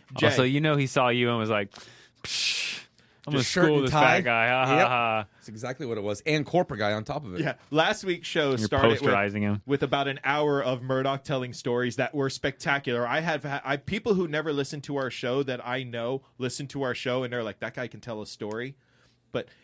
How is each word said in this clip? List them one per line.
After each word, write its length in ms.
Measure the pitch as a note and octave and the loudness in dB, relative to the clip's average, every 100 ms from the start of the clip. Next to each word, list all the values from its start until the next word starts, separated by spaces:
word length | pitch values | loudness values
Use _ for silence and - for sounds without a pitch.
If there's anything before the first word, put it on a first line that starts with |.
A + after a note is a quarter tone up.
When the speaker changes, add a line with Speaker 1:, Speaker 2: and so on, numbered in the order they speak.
| - C3 | -14 0
Speaker 1:
Jay. 80 | D3+ | 2
Speaker 2:
Also, 160 | C#3 | 4
you 180 | B2+ C#3 | 4 4
know 140 | D#3 D3 | 2 2
he 100 | C3+ | 2
saw 220 | - B2+ | 2 4
you 200 | B2 A#2+ | 4 2
and 100 | A#2 | 2
was 100 | A2 | 2
like, 220 | G#2+ G2+ - - - - _ | 0 0 -8 -20 -20 -20 _
Psh, 60 | - - - - - - - _ _ _ - | -6 -2 -2 -2 -4 -8 -14 _ _ _ -4
I'm 40 | |
gonna 80 | C#3+ | 0
Speaker 3:
Just 120 | B2 | 0
shirt 140 | F3+ E3 | 4 6
Speaker 2:
school 100 | D3 | 6
Speaker 3:
and 60 | C3 | 4
Speaker 2:
this 60 | |
Speaker 3:
tie. 260 | D3+ C3 A#2+ | 6 6 6
Speaker 2:
fat 40 | |
guy. 260 | B2 A#2 A#2 | 4 2 4
Ha, 160 | B2+ C3 | 2 4
ha, 100 | B2+ | 4
Speaker 3:
Yep. 100 | - | 4
Speaker 2:
ha. 380 | B2 A#2 A2 G#2 _ | 4 2 0 -2 _
Speaker 3:
That's 140 | - | -18
exactly 360 | A2 A#2+ C3 B2+ | -10 -10 -8 -6
what 100 | A2 | -4
it 40 | |
was. 180 | G2+ G#2 - | -2 -4 -2
And 200 | D3+ D3 | -2 2
corporate 340 | E3+ F3+ A2+ | 0 0 0
guy 140 | G#2 | -2
on 100 | G#2+ | -2
top 220 | A2 C#3 C3 | -4 -8 -8
of 80 | F2+ | -6
it. 60 | |
Speaker 1:
Yeah. 140 | - - - | -4 -6 -2
Last 320 | D3+ E3+ G#3 | 2 2 0
week's 240 | F#3+ F3 - | -4 -6 -2
show 220 | E3 D3 | 0 2
Speaker 2:
You're 80 | B2 | 0
Speaker 1:
started 300 | G#2+ C#3 A#2 | 0 4 6
with, 120 | A2 | 6
Speaker 2:
posterizing 400 | C#3 G2+ G2+ G#2 | 4 2 2 0
him. 200 | G#2 G#2 - | 0 0 -2
Speaker 1:
with 160 | C#3 | -2
about 240 | C#3 C#3+ C#3 | 0 0 -2
an 120 | C3+ | -2
hour 380 | C3+ D3 D3+ C#3+ | -2 2 2 2
of 200 | B2+ B2+ | 0 -2
Murdoch 400 | B2+ C3 C3+ C#3 | -2 -2 0 -2
telling 300 | - C3+ B2+ | -4 -4 -4
stories 420 | - C3 A#2+ B2 A#2 | -6 -2 0 0 -2
that 180 | B2 | -2
were 160 | D3 C3+ | -2 -2
spectacular. 800 | - C#3+ - E3+ C#3 C#3 A#2+ A#2+ | -2 -4 -4 -2 -2 0 0 0
I 140 | C#3+ | 0
have 220 | E3 D3+ | 0 -2
ha-, 180 | D3 C#3 C3 | -4 -6 -2
I, 120 | C#3 | -4
people 360 | - G#3 A#3+ | -4 -2 2
who 140 | F#3 F3 | 2 2
never 260 | D3+ D#3 | -2 -2
listen 280 | C#3+ C3+ D3 | -2 -4 -6
to 160 | C#3 C#3+ | -6 -4
our 120 | C3 | -4
show 320 | - B2 C3 | -4 -2 0
that 220 | C3+ B2 A#2 | -2 -4 -6
I 160 | B2+ | -6
know 380 | B2+ A#2 A#2 C3+ - - | -6 -6 -4 -6 -8 -6
listen 300 | B2 - C#3+ | -6 -6 -8
to 160 | C#3 | -4
our 100 | C3 | -4
show, 300 | A#2+ C3 B2 | -2 -2 -2
and 100 | B2+ | -2
they're 100 | A#2+ | -4
like, 160 | A2 F#2+ | -6 -6
"That 120 | A2 | -8
guy 140 | B2 A#2+ | -8 -10
can 120 | G#2+ | -10
tell 220 | B2 G#2+ | -12 -10
a 60 | G#2 | -10
story." 480 | - G#2+ A2 B2+ C3+ _ _ _ _ _ | -10 -8 -8 -10 -14 _ _ _ _ _
But 160 | B2 - _ | -8 -8 _